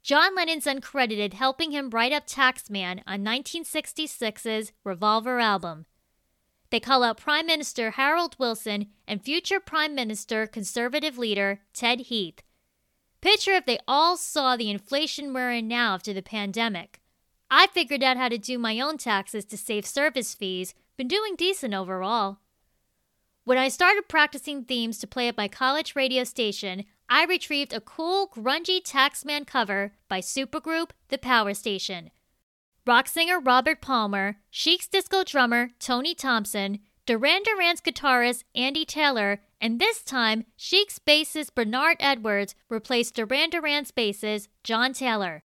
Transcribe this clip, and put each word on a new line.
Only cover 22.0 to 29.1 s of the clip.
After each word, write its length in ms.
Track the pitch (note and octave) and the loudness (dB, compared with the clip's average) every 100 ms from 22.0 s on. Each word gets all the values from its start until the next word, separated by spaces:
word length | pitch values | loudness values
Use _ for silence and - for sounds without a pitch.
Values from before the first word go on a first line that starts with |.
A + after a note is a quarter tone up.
| F#3+ A#3 G3 G3 _ _ _ _ _ _ _ _ _ _ | -2 0 0 -4 _ _ _ _ _ _ _ _ _ _
When 140 | - B3+ | 2 2
I 100 | C4 | 2
started 400 | - F4+ G#4 - | 4 4 4 2
practicing 560 | D#4+ D4 - - C#4+ | 2 2 0 -10 -10
themes 320 | A#3+ B3 A3+ A3 | -4 -4 -2 -6
to 80 | A3 | -8
play 220 | B3+ A#3+ | -2 -2
at 80 | A#3 | -2
my 120 | G3+ | -4
college 460 | - C4 D4 D#4 | 0 0 0 -2
radio 300 | C#4+ C4 B3+ | 0 2 0
station, 600 | B3 - G#3+ G3+ G3+ F#3 G3+ _ - | -2 -2 -4 -2 -8 -8 -12 _ 2
I 140 | C4 | 4
retrieved 500 | E4+ F4+ - D4 C#4+ | 4 0 0 -4 -4
a 60 | A3 | -8
cool, 460 | - - E4 F#4+ G4 | -10 -6 -2 0 -2
grungy 540 | A#3 A3+ D4+ F4 F#4 | -4 -2 -2 0 -2
Taxman 640 | - C#4 C#4 | 0 2 2